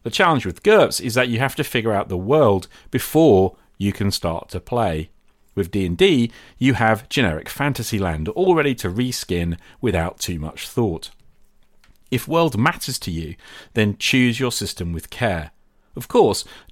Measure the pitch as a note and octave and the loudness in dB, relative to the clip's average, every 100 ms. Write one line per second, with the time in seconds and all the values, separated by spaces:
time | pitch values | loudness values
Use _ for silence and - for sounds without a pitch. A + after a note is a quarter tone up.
0 | D#3+ - F#3 D3 G2 E2 G#3 G#3+ D3 - | -6 2 2 2 -2 -2 4 6 4 0
1 | B2+ A#2+ B2 A#2 C3+ - C#3+ B2 A2 G2+ | -2 0 0 0 -2 -2 -4 -2 0 -2
2 | - F2+ F#2+ D#3 B2 G2 - - - - | -2 -6 0 4 4 4 -2 -20 -6 -6
3 | - D#3 D#3+ G2 F#2+ - _ _ G2+ F#2+ | 0 4 6 6 4 -2 _ _ -4 -2
4 | G2+ - E2+ E2 - F#2 - A#2+ G#2 D#2+ | -2 -2 -4 -6 -8 -12 -4 -2 0 -2
5 | D#2+ _ _ _ _ - F2+ G#2 F#2 E2+ | -6 _ _ _ _ -6 -4 -2 -2 2
6 | F#3+ C#3+ A#2 - - - C3 A2+ A2+ A2 | 4 4 0 -4 -20 -2 0 2 2 2
7 | - - G#2 D#2 - - C#3+ B2+ A2+ G#2 | -2 0 0 -2 -8 -4 -4 -4 -4 -2
8 | F#2+ D#2 D#2+ D#3+ F#3 E3 C#3+ A#2+ F#2+ F#2+ | -2 -4 -6 -2 2 2 2 -2 -4 -2
9 | B2+ A#2+ - F2 E2+ E2+ - - B2 F2 | -4 -4 -4 -2 -2 -6 -12 -6 -2 -2
10 | E2+ - - E2+ D#2 - - - A2 D#2+ | -4 -6 -8 -6 -8 -12 -8 -2 -2 -4
11 | - - - _ _ _ _ _ _ _ | -12 -20 -20 _ _ _ _ _ _ _
12 | _ B2 - E3 E3 G#2+ C#3+ - - B2+ | _ -6 0 0 2 2 -2 -2 -10 -8
13 | - D#2+ D#2 - - - - A#2 G#2+ G#2 | -6 -6 -8 -12 -20 -20 -8 0 0 0
14 | - C3 B2 A#2 B2+ - G2+ - F2 E2 | 0 2 2 0 -4 -4 -8 -8 -8 -8
15 | - - A#2+ E2+ D2+ _ _ _ _ - | -10 -4 -4 -2 -8 _ _ _ _ -16
16 | - B3 C#3+ G2 - - - | -2 2 4 2 -6 -18 -14